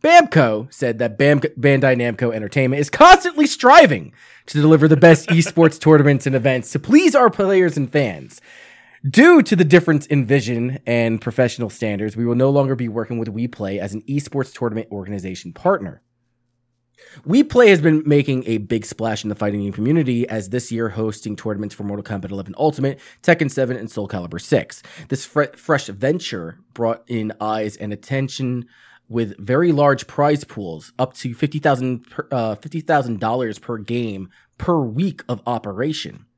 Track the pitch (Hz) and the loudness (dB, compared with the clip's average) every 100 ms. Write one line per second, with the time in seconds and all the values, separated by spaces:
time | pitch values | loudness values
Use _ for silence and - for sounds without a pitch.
0 | 311 339 311 165 120 107 127 - 127 113 | 8 6 6 2 2 0 -8 -6 -6 -2
1 | 120 104 143 147 - - 143 139 135 123 | -6 2 2 2 0 0 2 4 2 2
2 | 120 107 120 110 104 143 131 143 143 - | -2 -2 -4 -4 -4 -2 0 -2 -4 6
3 | 330 370 349 302 294 - 247 311 262 113 | 8 8 4 -2 -2 2 6 8 8 2
4 | 73 _ - _ - 147 151 156 151 151 | -8 _ -20 _ -6 0 4 6 6 8
5 | 175 156 - 165 160 - 160 156 156 151 | 8 6 4 0 2 2 2 4 4 6
6 | 147 135 139 131 135 127 - 131 170 285 | 4 2 0 0 0 -2 -4 -8 4 4
7 | 359 262 240 - 196 190 175 147 131 147 | 6 4 2 2 0 2 2 -2 -2 -2
8 | 123 80 65 - _ - - - _ _ | -2 -6 -16 -20 _ -20 -20 -20 _ _
9 | 143 165 320 339 - 185 160 175 170 151 | 0 6 8 8 6 2 6 4 4 -2
10 | - 143 113 139 110 120 123 131 - 120 | 0 -2 0 0 0 -4 -6 -8 -2 0
11 | 113 113 - 113 123 - 110 - 110 101 | 0 -2 -4 -2 -2 -2 -10 -6 -6 -4
12 | 107 107 120 120 135 143 135 127 120 110 | -6 -4 -4 0 2 2 -2 -4 -6 -8
13 | 110 120 113 107 120 - 98 98 95 104 | -8 -8 -6 -6 -8 -8 -8 -6 -8 -10
14 | - 143 143 139 131 - 120 107 - 101 | -6 -8 -6 -8 -8 -6 -6 -6 -10 -12
15 | 95 101 95 90 - - 180 196 190 - | -10 -10 -10 -12 -16 -6 -2 -2 -6 -16
16 | _ _ _ _ _ _ _ _ _ _ | _ _ _ _ _ _ _ _ _ _
17 | - - 139 233 294 247 226 180 160 156 | -20 -16 0 0 2 4 6 6 4 2
18 | 151 147 143 131 120 113 101 117 - - | 2 2 2 -4 -2 -6 -2 -6 -6 -8
19 | 110 104 107 101 104 104 101 95 113 165 | -6 -6 -8 -4 -4 -4 -6 -4 0 0
20 | 131 120 117 110 95 120 - 113 113 101 | 0 -2 -4 -6 -6 -8 -6 -6 -6 -4
21 | 110 104 110 101 110 101 104 - 101 101 | -6 -6 -12 -10 -8 -8 -10 -10 -10 -10
22 | - 104 92 98 98 - - - 135 139 | -10 -10 -10 -12 -12 -4 -2 -2 -6 -6
23 | - _ - 165 143 139 127 123 110 - | -18 _ 0 0 0 -2 -4 -6 -10 -10
24 | 98 98 87 85 - 127 - - - - | -8 -8 -10 -12 -2 -2 -2 -14 -16 -20
25 | 151 139 - 151 143 - - 143 - 98 | -10 -10 -6 -4 -4 -6 -4 -4 -4 -6
26 | 131 156 - 104 82 82 _ - 117 117 | -4 -4 -6 -10 -12 -16 _ -6 -4 -4
27 | _ 117 107 - 107 110 107 - 104 101 | _ -8 -8 -8 -6 -4 -6 -8 -12 -12
28 | - 135 135 - 127 123 120 _ _ _ | -8 -6 -6 -8 -6 -8 -10 _ _ _
29 | _ 117 110 - 101 131 175 147 143 143 | _ -6 -6 -8 -4 0 0 2 2 0
30 | - - 147 147 - - 92 80 - - | -4 -2 0 0 -6 -12 -12 -14 -16 -6
31 | 131 - 127 117 147 151 151 135 127 123 | -6 -6 -12 -6 -6 -2 -2 -2 -4 -6
32 | _ - - 127 110 101 156 160 156 151 | _ -16 -8 -6 -4 -6 -10 -10 -2 -2
33 | 123 107 110 123 120 101 - 117 104 120 | -2 -6 -4 -4 -6 -8 -12 -12 -6 -6
34 | 117 95 92 _ _ _ - 170 123 117 | -6 -10 -14 _ _ _ -2 -2 -2 -4
35 | 190 - - 113 - 117 104 95 143 151 | -6 -6 -10 -8 -6 -8 -8 -6 -6 -6
36 | - 50 _ | -12 -18 _